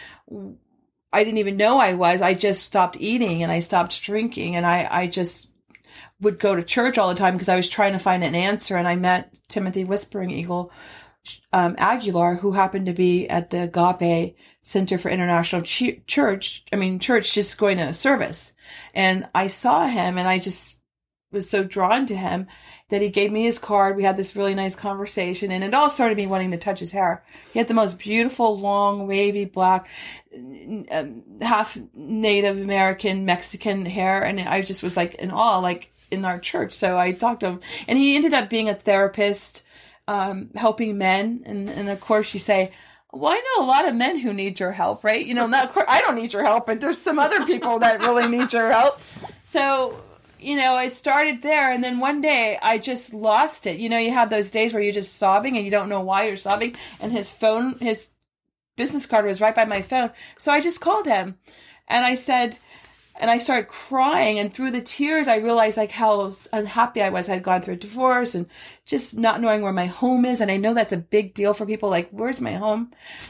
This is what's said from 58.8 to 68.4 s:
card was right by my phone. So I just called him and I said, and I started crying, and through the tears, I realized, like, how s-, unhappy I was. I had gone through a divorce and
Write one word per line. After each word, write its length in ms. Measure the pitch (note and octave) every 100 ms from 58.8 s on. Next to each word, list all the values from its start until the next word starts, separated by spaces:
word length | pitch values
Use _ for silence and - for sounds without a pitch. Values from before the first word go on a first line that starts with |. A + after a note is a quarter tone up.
| C4+ C#4+ -
card 200 | A3 G#3
was 140 | F#3+
right 140 | G#3+
by 120 | A3 G#3+
my 160 | G3+
phone. 280 | F#3+ C4 A#3 - - -
So 120 | D4
I 100 | D4
just 200 | E4+ E4+
called 260 | E4 G#4+ E4
him 320 | G3+ F#3 F#3 _ - - _ -
and 180 | A#3+
I 120 | B3 B3+
said, 400 | C4 B3 A#3+ - _ - - _ _ -
and 100 | A3+
I 60 | A#3+
started 320 | A#3+ B3 -
crying, 720 | - - C4 C4 E4+ G#3+ G#3
and 120 | G3+
through 200 | A3+ C4
the 100 | A#3+
tears, 480 | A#3+ - C#4+ D#4+ C4+
I 80 | A3
realized, 400 | A3+ A#3 G#3+ A3
like, 140 | G#3
how 380 | A3+ A3 G3+ G3
s-, 200 | G3 -
unhappy 480 | A3 G#3 A3+ A#3+ A#3
I 80 | G3+
was. 180 | F3+ F3+
I 60 |
had 80 | F#3
gone 180 | F#3 F#3
through 140 | F#3
a 20 | F3+
divorce 580 | G3+ A#3 B3+ B3 A#3+
and 120 | F3+